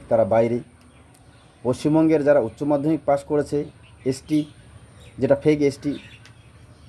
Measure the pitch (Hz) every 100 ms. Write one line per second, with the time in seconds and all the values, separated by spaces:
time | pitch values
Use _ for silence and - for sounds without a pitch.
0 | - 117 104 113 117 120 - _ - -
1 | - - - - - _ 120 127 151 156
2 | 160 156 143 143 113 - 143 147 147 156
3 | - 143 - 147 143 147 151 - - -
4 | 127 131 - 151 151 - - - - -
5 | - - 127 135 151 151 139 135 147 135
6 | - - - - - - - -